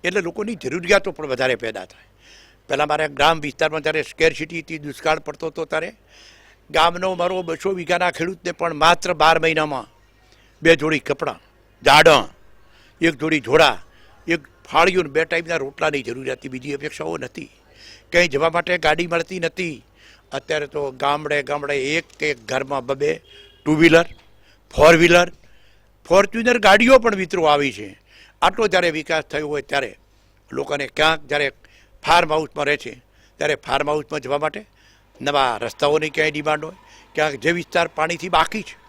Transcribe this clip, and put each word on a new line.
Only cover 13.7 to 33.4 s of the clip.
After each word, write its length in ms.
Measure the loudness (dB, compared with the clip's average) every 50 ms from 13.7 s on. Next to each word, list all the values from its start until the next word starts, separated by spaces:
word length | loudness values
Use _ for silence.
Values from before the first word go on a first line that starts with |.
| 4 -2 -10 -20 _ _ -20 -20 -20 _ -4 -4
એક 200 | -4 -4 -4 _ _ _ _
ફાળીઓ 380 | -2 2 4 4 4 2 0
ને 60 | -2 -2
બે 160 | -2 -4 -2
ટાઈમના 320 | -2 -4 -6 -4 -4 -6
રોટલાની 460 | -6 -6 -8 -8 -4 -4 -4 -4 -4
જરૂરિયાત 360 | -8 -8 -10 -10 -8 -10 -10 -10
હતી, 100 | -10 -14
બીજી 240 | -14 -12 -10 -10
અપેક્ષાઓ 440 | -10 -10 -10 -14 -12 -10 -8 -8 -8
નથી. 340 | -8 -10 -12 _ -16 -18 -18 _ _ _ _ _ _ -20 -20 -20 -20 _ _
ક્યાંય 160 | 0 0 0 0
જવા 220 | 0 -2 -2 0
માટે 280 | -2 -4 -4 -2 -4 -2
ગાડી 280 | 0 0 0 0 -2
મળતી 340 | -4 -4 -6 -6 -6 -8 -8
નથી. 440 | -8 -8 _ -8 -8 -8 -10 -12 _ _ _ _ _ -20 _ _ _ _
અત્યારે 340 | -12 -12 _ -6 -6 -6 -6
તો 240 | -6 -8 -8 -8 -8
ગામડે 520 | -8 -4 -2 -2 -2 -2 -4 -4 -4 -4
ગામડે 320 | -4 -4 -6 -6 -4 -6 -4
એક 480 | -4 -4 -2 -4 -4 -6 _ -12 _
એક 240 | -6 -6 -6 -6 -8
ઘરમાં 400 | -6 -6 -6 -4 -4 -6 -8 -4
બબે 360 | -6 -4 -2 -2 -4 -4 -4 _ _ -20 -20 -20 -20 _ _ _
ટુ 80 | -2 2
વ્હીલર, 320 | 4 6 6 6 6 4 2 -6 _ _ _ _ _ _ _ _ _ _ _
ફોર 260 | 2 6 8 8 8
વ્હીલર, 360 | 8 6 6 6 4 4 2 -4 _ _ -20 -20 -20 _ -20 _ _ _ _ _ _ _
ફોર્ચ્યુનર 520 | 2 4 4 4 4 -2 -2 0 2 2 4
ગાડીઓ 400 | 6 6 6 8 8 8 8 8
પણ, 180 | 6 4 0
મિત્રો, 280 | 0 -4 -4 -2 0 2
આવી 280 | 4 4 4 2 -2
છે. 300 | -4 -8 -14 -16 -16 _ _ _ _ _ -20 _ _ _
આટલો 240 | 0 0 2 2 -2
જ્યારે 240 | 2 2 2 0 0
વિકાસ 340 | -2 -4 -4 -2 -4 -4 -4
થયો 240 | _ -8 -8 -6 -4
હોય 140 | -6 -8
ત્યારે 360 | -6 -4 -4 -4 -4 -4 -12 _ _ _ _ _ _ _ _ _ _ _
લોકોને 340 | -8 -8 -6 -6 -6 -6 -6
ક્યાંક 400 | -8 _ 0 0 0 0 -2 -6
જ્યારે 260 | -6 -4 -4 -4 -4 -6 _ _ _ _ _ _ _ _ _
ફાર્મ 300 | -2 2 2 2 4 2
હાઉસમાં 340 | -2 -4 -4 -6 _ -6 -2
રહે 100 | -2 -2
છે 260 | -4 -6 -14 -18 -18 _ _ _ _ _ _ _
ત્યારે 180 | _